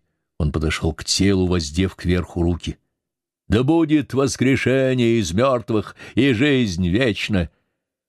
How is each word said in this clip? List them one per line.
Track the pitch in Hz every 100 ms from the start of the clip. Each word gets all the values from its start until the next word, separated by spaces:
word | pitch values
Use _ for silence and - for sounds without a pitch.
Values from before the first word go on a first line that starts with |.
| _ _ _ -
Он | 76
подошел | 78 78 - 82
к | -
телу, | - - 95 95 92
воздев | 90 76 78 92 -
кверху | 85 90 87 87
руки. | 85 85 - - _ _ _ _ _ _ -
"Да | 107
будет | 131 165 156 151 127
воскрешение | 127 135 - 123 127 120 135 131 127 117 117
из | 90
мертвых | 92 135 123 - 107 - - -
и | - 139
жизнь | 107 147 131 110 85 90
вечная!" | 92 131 98 - 98 80 _ _ _ _ _